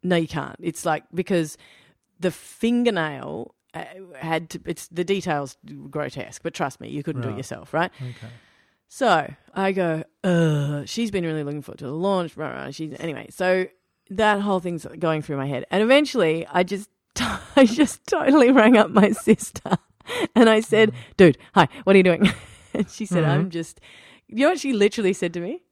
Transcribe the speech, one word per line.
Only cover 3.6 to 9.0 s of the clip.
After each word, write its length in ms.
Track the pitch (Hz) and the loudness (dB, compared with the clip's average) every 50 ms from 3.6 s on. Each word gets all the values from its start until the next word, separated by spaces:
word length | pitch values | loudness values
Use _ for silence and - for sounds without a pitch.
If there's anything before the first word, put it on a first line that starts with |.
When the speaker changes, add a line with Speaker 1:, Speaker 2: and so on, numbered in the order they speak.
| _ _ _ | _ _ _
Speaker 1:
uh, 100 | 160 - - 165 190 190 175 170 | -16 -16 -16 -18 -20 -20 -20 -18
had 320 | 131 156 165 165 160 170 160 | -14 -8 -4 -4 -4 -6 -8
to, 100 | - - _ | -16 -16 _
it's, 220 | - 170 - - - | -10 -12 -12 -12 -12
the 140 | 170 170 175 | -8 -8 -4
details 540 | 170 196 196 165 180 156 143 143 135 - _ _ 147 143 139 139 143 | -2 -4 -4 -2 -4 -4 -4 -6 -8 -14 _ _ -20 -18 -18 -18 -12
grotesque, 520 | 139 151 147 131 - 135 - - 123 - _ | -10 -8 -8 -8 -8 -12 -14 -14 -16 -12 _
but 100 | 170 - | -12 -6
trust 260 | - 165 - - _ | -6 -6 -6 -6 _
me, 100 | - 117 | -16 -12
you 140 | 135 147 139 | -12 -10 -8
couldn't 180 | - 151 131 | -8 -8 -6
do 60 | 117 113 | -6 -8
it 20 | |
Speaker 2:
Right. 60 | 104 | -8
Speaker 1:
yourself, 360 | 107 135 - 135 104 82 - - | -10 -10 -12 -14 -16 -14 -6 -4
right? 180 | 160 - - _ - | -4 -4 -4 _ -12
Speaker 2:
Okay. 260 | 131 123 120 - 113 110 120 120 _ _ _ _ _ _ _ _ _ | -14 -14 -14 -16 -18 -20 -20 -20 _ _ _ _ _ _ _ _ _
Speaker 1:
So 460 | _ - - | _ -8 -2